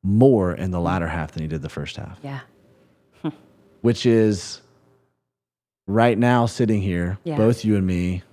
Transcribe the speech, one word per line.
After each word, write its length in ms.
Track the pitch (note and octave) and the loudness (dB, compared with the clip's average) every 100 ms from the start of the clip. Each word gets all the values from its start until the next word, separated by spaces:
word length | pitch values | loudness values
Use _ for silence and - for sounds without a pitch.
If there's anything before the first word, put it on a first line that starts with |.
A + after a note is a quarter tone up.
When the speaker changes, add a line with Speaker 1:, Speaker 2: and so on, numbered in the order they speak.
Speaker 1:
more 500 | F#2+ G#2 C3 A#2 F#2 | 2 6 6 6 2
in 180 | - F#2 | -2 -4
the 80 | F2+ | -2
latter 280 | E2+ F2+ E2 | -2 -2 -4
half 240 | E2 D#2 | -6 -8
than 100 | D#2+ | -8
he 60 | D#2 | -8
did 140 | D2+ | -6
the 80 | D2 | -8
first 280 | - C#2+ - | -10 -10 -12
half. 220 | G#2 F#2+ | -14 -14
Speaker 2:
Yeah. 160 | C#3 C#3 - _ _ _ _ _ _ _ | -14 -14 -16 _ _ _ _ _ _ _
<laughs> 80 | D#3+ - _ _ _ _ | -10 -10 _ _ _ _
Speaker 1:
Which 240 | A#2 A#2 | -2 0
is, 560 | B2 A2+ A2 G2 - - _ _ _ _ _ _ _ _ _ _ _ _ - | 2 4 2 0 -8 -18 _ _ _ _ _ _ _ _ _ _ _ _ -2
right 300 | G#2+ A#2+ G#2+ | 2 4 4
now, 280 | A#2+ B2 | 2 2
sitting 360 | A#2 - A2+ G#2+ | 0 0 0 0
here, 360 | G2 F2 F2 G2 | 0 -2 -4 -6
Speaker 2:
Yeah. 140 | E3+ D3 | -6 0
Speaker 1:
both 280 | A2 A#2+ | 2 2
you 100 | A2 | 0
and 100 | G#2 | 0
me 380 | F#2+ F2+ F2+ F#2 - | 0 -2 -2 -4 -8